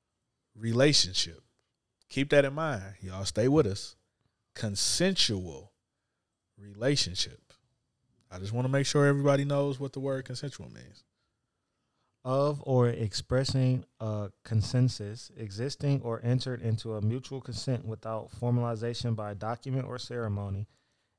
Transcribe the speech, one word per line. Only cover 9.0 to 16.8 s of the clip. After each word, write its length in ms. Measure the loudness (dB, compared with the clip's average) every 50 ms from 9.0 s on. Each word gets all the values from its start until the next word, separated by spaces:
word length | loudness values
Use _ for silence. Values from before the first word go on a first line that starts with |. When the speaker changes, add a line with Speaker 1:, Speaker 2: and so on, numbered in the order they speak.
| 6
Speaker 1:
everybody 400 | 4 4 4 4 4 4 4 2
knows 340 | 0 0 0 0 0 -2 -4
what 140 | -8 -8 -8
the 60 | -6
word 260 | -6 -4 -4 -4 -6
consensual 440 | -8 -10 -8 -8 -10 -10 -12 -14 -16
means. 340 | -16 -18 -20 -20 -20 -20 _ _ _ _ _ _ _ _ _ _ _ _ _ _ _ _ _ _ _ _ _ _ _ _ -6
Speaker 2:
Of 380 | -2 0 2 2 2 0 -2 -2
or 220 | 2 4 4 4 4
expressing 960 | 2 0 -2 -2 -2 -4 -4 0 0 0 2 2 2 2 4 4 2 2 -2 -6 _ -8
a 320 | -6 -4 -4 -4 -6 -8 -10 _ -6
consensus, 880 | -2 0 0 2 2 4 4 4 4 2 -2 -6 -10 -10 -12 -16 -16 -14 -12
existing 640 | -12 -10 -6 -6 -6 -6 -6 -2 0 0 0 0
or 200 | 0 -2 -4 -2 0
entered 380 | 2 2 2 0 -2 -6 -4
into 340 | -2 0 0 0